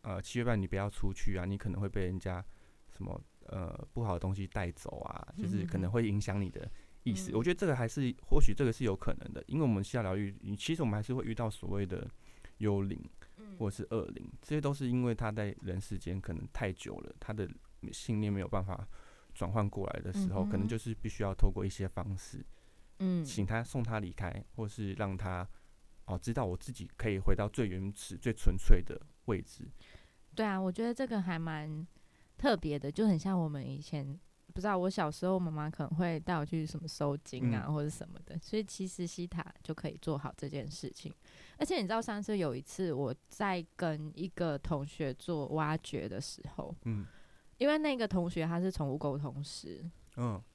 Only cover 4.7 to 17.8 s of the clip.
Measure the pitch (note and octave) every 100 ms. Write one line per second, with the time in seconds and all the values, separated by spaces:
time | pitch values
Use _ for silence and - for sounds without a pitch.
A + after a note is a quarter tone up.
4.7 | - - - - - - - A2 G2 F2
5.7 | F2 F2+ A#2 A2+ G2+ G#2+ G2+ F#2+ - G#2
6.7 | - - - A#2+ F#2+ F#3+ A2 C#3+ F#3 F#3+
7.7 | B2+ A#2 - B2+ B2 - A#2 - F#2+ C3
8.7 | - A#2 F#2+ - - - - - D#3 C#3+
9.7 | G2+ G2 B2 G2+ F#2+ G2+ G2+ G2+ G2+ -
10.7 | E3 B2+ G#2 G#2 B2+ A2 A2+ A2+ - -
11.7 | G2 F#2+ F#2 - - - - - - G#2+
12.7 | G2+ G2 F2+ - - - - G#3+ F#3 G#2
13.7 | G2+ - A2+ E2 - - - - D3+ C#3+
14.7 | C#3 C3 B2 B2 A2 A2+ A2 G#2 - G2
15.7 | F#2 - G2+ - F#2+ - E2 - - G#2
16.7 | - - G1+ - - - G#2+ F#2+ - -
17.7 | -